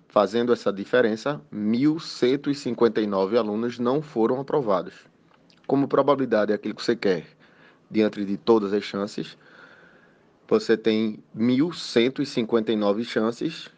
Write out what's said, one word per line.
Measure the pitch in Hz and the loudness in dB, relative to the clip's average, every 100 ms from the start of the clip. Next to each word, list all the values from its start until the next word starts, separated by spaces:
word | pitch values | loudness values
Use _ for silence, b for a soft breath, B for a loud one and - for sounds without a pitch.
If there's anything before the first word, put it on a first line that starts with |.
| _ | _
fazendo | 107 98 113 120 | 2 2 2 0
essa | 113 - | 0 0
diferença, | 98 101 127 117 110 139 147 - | -4 0 2 2 0 -4 -6 -10
mil | 107 104 117 147 160 | -6 -2 2 2 0
cento | - - 123 143 147 | -6 -2 0 0 -2
e | 139 | -6
cinquenta | 127 117 117 113 | -4 2 2 2
e | 104 | 0
nove | 98 95 113 | 0 0 0
alunos | 107 104 120 117 | 0 -2 -4 -2
não | 120 143 | -2 -2
foram | 147 113 113 131 | -2 0 0 0
aprovados. | 135 151 117 92 - - - _ _ _ _ _ - | -2 -2 0 0 -2 -14 -20 _ _ _ _ _ -2
Como | 135 139 | 0 2
probabilidade | 139 139 135 127 110 104 | 2 4 2 2 2 2
é | 104 | 0
aquilo | 107 98 | -4 -8
que | |
você | - 117 | -2 0
quer, | 123 85 - _ b b b b _ | 0 0 -4 _ b b b b _
diante | 110 107 104 98 | 0 0 0 -6
de | 98 | -4
todas | - 113 101 | 4 4 4
as | 104 | -2
chances, | - 101 104 - - - b b b b b b b b b _ - | -2 -6 -6 -6 -10 -12 b b b b b b b b b _ 0
você | 110 - 110 | 0 2 0
tem | 113 110 110 107 - | 2 0 0 -4 -14
mil | - 117 127 170 | -4 0 2 0
cento | 165 - 117 120 131 | -4 -2 2 2 0
e | 139 | -4
cinquenta | - 113 117 110 | -4 0 0 0
e | 107 | 0
nove | 104 101 | 0 0
chances | 117 117 113 117 165 165 - | -2 -2 -2 -2 -6 -8 -16